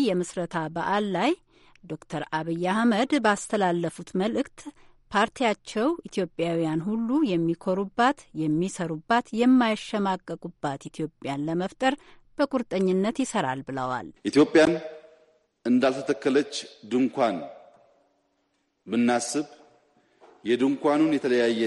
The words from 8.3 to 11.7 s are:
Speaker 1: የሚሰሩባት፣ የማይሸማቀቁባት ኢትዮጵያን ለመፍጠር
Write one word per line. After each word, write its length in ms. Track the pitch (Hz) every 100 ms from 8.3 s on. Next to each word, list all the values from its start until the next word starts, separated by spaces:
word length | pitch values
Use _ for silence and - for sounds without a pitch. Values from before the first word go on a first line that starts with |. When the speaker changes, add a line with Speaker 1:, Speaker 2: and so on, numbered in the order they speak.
| 151
Speaker 1:
የሚሰሩባት፣ 920 | 156 151 185 - 165 160 - 233 -
የማይሸማቀቁባት 1500 | 220 240 262 233 214 - 214 196 185 - 170 175 - 147 139 156
ኢትዮጵያን 600 | - 156 - - 139 147
ለመፍጠር 480 | 170 185